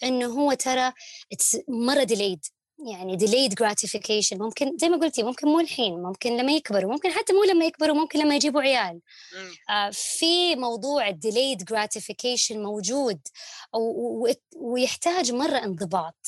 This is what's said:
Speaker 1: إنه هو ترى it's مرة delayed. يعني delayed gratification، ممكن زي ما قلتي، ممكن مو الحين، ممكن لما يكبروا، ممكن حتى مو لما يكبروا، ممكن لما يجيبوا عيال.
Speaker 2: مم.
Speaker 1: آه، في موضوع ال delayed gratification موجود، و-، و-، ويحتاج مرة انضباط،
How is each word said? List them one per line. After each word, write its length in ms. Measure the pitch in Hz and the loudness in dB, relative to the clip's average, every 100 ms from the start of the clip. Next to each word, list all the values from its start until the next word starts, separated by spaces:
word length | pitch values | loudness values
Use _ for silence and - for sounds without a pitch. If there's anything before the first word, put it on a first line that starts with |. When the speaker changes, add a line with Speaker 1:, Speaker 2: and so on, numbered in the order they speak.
Speaker 1:
إنه 240 | 254 254 247 | 0 0 0
هو 260 | 247 285 | 2 2
ترى 400 | 262 262 254 254 - - - - | 2 0 0 0 -4 -16 -20 -16
it's 240 | - - 226 - | -2 0 0 -2
مرة 360 | 233 240 285 | -2 2 4
delayed. 540 | 233 214 202 180 - - _ - 254 | 4 2 0 -2 -10 -18 _ -16 -12
يعني 320 | 185 185 185 | -10 -6 0
delayed 340 | 208 247 269 | 4 4 2
gratification، 880 | 190 220 208 214 208 - 214 196 190 | 2 0 0 -4 -6 -2 0 0 -2
ممكن 360 | 220 - 277 339 | -6 -2 -2 2
زي 120 | 330 | 2
ما 80 | 349 | 4
قلتي، 260 | 320 - | 2 0
ممكن 260 | 226 254 294 | -2 0 2
مو 120 | 330 | 2
الحين، 420 | 330 - 220 170 | 2 -2 -2 -2
ممكن 340 | 180 196 240 240 | -8 -4 -2 0
لما 160 | 262 | 2
يكبروا، 400 | 311 - 202 185 | 2 2 0 0
ممكن 200 | 285 370 | 0 0
حتى 200 | 359 440 | 0 2
مو 120 | 392 | 4
لما 200 | 392 339 | 6 4
يكبروا، 300 | 330 - 311 | 2 2 2
ممكن 240 | 302 320 302 | 2 2 2
لما 180 | 302 285 | 2 2
يجيبوا 260 | 285 285 | 2 2
عيال. 380 | 269 254 190 170 _ - - | 2 2 0 -6 _ -20 -18
Speaker 2:
مم. 220 | 185 185 165 - | -14 -14 -14 -4
Speaker 1:
آه، 200 | 208 202 | -2 -2
في 640 | 208 - - 330 349 349 269 | -4 -6 0 2 2 2 0
موضوع 520 | 240 233 262 285 208 | -4 -4 -2 0 -2
ال 100 | 165 214 | -2 -2
delayed 480 | 220 269 208 185 | 0 0 -2 -4
gratification 800 | 220 214 214 - - 247 240 - 214 | -2 -2 -6 -10 -6 -2 0 -2 -2
موجود، 640 | 208 214 190 277 254 165 - - - - - | -4 -4 -2 0 0 -2 -10 -18 -18 -18 -6
و-، 540 | 226 226 - 240 226 233 | -2 -2 -2 -4 0 0
و-، 60 | - _ 330 | 0 _ -10
ويحتاج 760 | 240 247 254 - 339 359 247 | -4 0 0 0 0 0 0
مرة 260 | 247 311 262 | 0 0 0
انضباط، 560 | 220 170 185 185 160 - | -2 -4 -2 -2 -4 -10